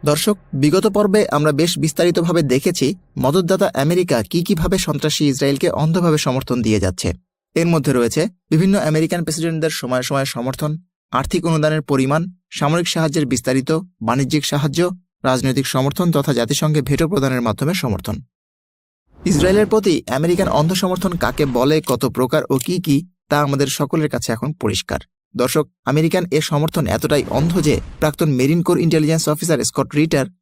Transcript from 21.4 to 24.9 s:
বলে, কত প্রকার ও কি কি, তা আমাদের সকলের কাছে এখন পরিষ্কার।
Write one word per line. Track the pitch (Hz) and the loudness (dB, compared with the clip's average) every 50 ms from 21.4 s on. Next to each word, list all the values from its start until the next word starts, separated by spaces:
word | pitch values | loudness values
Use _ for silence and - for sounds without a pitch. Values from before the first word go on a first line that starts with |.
| 151 | -2
বলে, | 139 123 120 123 139 151 156 | 0 0 0 2 2 2 0
কত | 151 - 127 117 127 127 | 0 0 -2 -2 -2 -2
প্রকার | - - 127 127 - 156 127 - | -2 -2 -2 0 0 -2 0 0
ও | 139 131 | -2 -2
কি | - - 175 - | 0 -2 -4 -4
কি, | 180 - 143 139 170 - _ _ _ _ | 0 2 0 0 0 -4 _ _ _ _
তা | 147 147 | 0 0
আমাদের | 147 139 139 135 139 131 | 0 0 0 0 0 -2
সকলের | 131 - 151 135 - 165 151 147 | 0 -4 -4 -2 0 -2 -2 -2
কাছে | - 120 - - | -4 -4 -4 -4
এখন | 117 113 - 147 156 _ | -6 -4 -4 -6 -6 _
পরিষ্কার। | - 110 101 95 - - | -2 -2 -2 -2 -4 -4